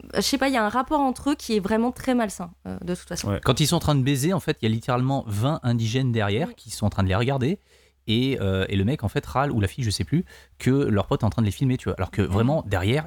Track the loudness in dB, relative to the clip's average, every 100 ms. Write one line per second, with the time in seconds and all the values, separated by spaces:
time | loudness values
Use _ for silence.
0 | -6 -4 4 4 6 4 2 0 0 2
1 | 2 0 -2 -2 0 0 2 2 0 -2
2 | 0 0 0 -4 -12 -12 -10 -8 -6 -6
3 | -6 -6 -4 0 2 2 2 2 2 2
4 | 2 2 0 0 -2 -2 0 0 0 0
5 | 0 -2 -2 -2 0 0 0 0 0 0
6 | 0 0 0 0 -2 -8 -14 -4 -2 0
7 | 0 2 0 0 -2 -2 _ _ _ _
8 | -2 0 0 0 0 0 0 0 0 0
9 | -2 -4 -4 -2 0 0 -2 -2 -4 -2
10 | -2 -2 -2 -10 -20 _ 0 2 2 0
11 | 0 0 0 2 0 0 0 0 -4 -4
12 | -2 0 0 2 2 0 -2 -2 0 0